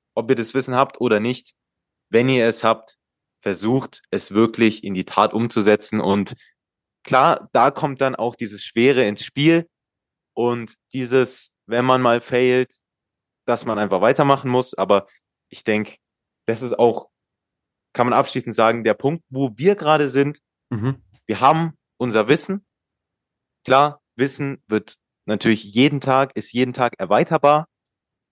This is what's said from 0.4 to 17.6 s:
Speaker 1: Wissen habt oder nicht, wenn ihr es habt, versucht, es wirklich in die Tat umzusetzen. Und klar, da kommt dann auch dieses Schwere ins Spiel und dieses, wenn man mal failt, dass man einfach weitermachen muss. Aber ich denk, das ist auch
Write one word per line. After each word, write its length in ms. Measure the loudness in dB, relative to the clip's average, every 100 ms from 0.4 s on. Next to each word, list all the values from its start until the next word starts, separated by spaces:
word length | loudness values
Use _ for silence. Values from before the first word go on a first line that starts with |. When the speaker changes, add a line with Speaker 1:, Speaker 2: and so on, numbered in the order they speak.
| -2
Speaker 1:
Wissen 200 | -6 -4
habt 260 | -2 -2 -2
oder 180 | 0 0
nicht, 360 | 0 -6 -10 _ _ _ _ _ _
wenn 180 | 0 2
ihr 180 | 2 0
es 160 | 0
habt, 340 | 0 0 -4 _ _ _ _ _
versucht, 600 | -6 -4 -2 -2 -4 -14 _
es 220 | -8 -2
wirklich 520 | 0 0 2 0 0
in 100 | -6
die 100 | -8
Tat 280 | -4 0 0
umzusetzen. 680 | 0 -4 0 2 2 0 -4
Und 340 | -2 -2 -2 -10 _ _ _ _ _ _
klar, 440 | -2 2 4 2 -2
da 180 | 2 2
kommt 300 | 0 -6 -2
dann 140 | -4
auch 220 | -2 -6 -6
dieses 260 | -12 -12
Schwere 440 | -6 0 2 4 2
ins 180 | -2
Spiel 420 | -8 -2 2 2 0 _ _ _ _ _ _
und 400 | -4 -4 -4 -8 -18 _
dieses, 640 | -10 -2 0 0 -4 -16 _ -6
wenn 180 | -2 2
man 160 | 2
mal 180 | 4 0
failt, 640 | 0 0 2 2 -2 _ _ _ _ _ _ _ -4
dass 200 | -4 -4
man 120 | -4
einfach 220 | -2 2
weitermachen 500 | 2 4 2 2 0
muss. 240 | -2 -2
Aber 320 | -4 0 0 0 _ _ _ _
ich 140 | -10
denk, 340 | -4 -4 -4 -12 _ _ _ _ -8
das 160 | -6
ist 160 | -6 2
auch 320 | 2 2 -8 _ _ _ _ _